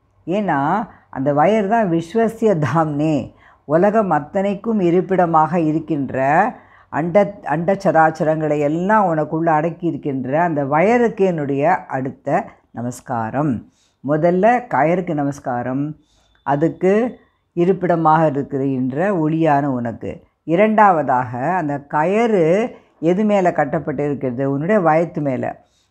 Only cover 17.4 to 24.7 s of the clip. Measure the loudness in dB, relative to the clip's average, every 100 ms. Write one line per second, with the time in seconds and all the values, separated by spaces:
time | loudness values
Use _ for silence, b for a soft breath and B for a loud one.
17.4 | B -2 0 0 0 2 4 4 4 0
18.4 | -4 -2 -2 -2 -2 -2 -2 0 0 0
19.4 | 2 2 0 -4 -6 -6 -10 -12 _ _
20.4 | -2 2 2 4 4 4 2 0 -2 -4
21.4 | -4 -2 -4 -6 -4 -2 0 0 2 2
22.4 | 2 2 0 B B -4 0 2 2 2
23.4 | 2 0 -2 -2 -4 -4 -4 -2 -4 -2
24.4 | -2 -2 0